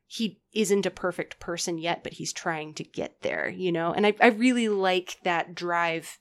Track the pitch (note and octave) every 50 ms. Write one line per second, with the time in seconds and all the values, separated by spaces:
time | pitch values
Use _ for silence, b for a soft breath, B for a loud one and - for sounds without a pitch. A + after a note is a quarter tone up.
0 | b - - - A3+ G3 - _ _ _ - G#3+ G#3+ F3 G3+ G3+ F#3 F#3 - -
1 | - F3+ E3+ - D#3 - - - - - E3+ E3+ - F#3 E3+ E3 D#3+ E3+ E3+ E3
2 | - E3 E3 - D#3+ - - - - F3+ E3 D#3 D3+ D#3 D3+ - - - - -
3 | - - _ - - - - D#2+ D2 - F#3 F3+ F#3 F3+ E3+ E3 E3 E3+ - -
4 | G#3 G#3 G#3 - A3+ A#3+ A3 G#3 A#3+ B3+ B3 A#3+ A#3 G#3+ G#3 G3 F#3+ F#3 F#3 F#3
5 | F3+ - - - - F3+ F3 E3 - F3 F3 - F3 F3 F3 E3+ E3+ E3+ E3 E3
6 | D3+ - - _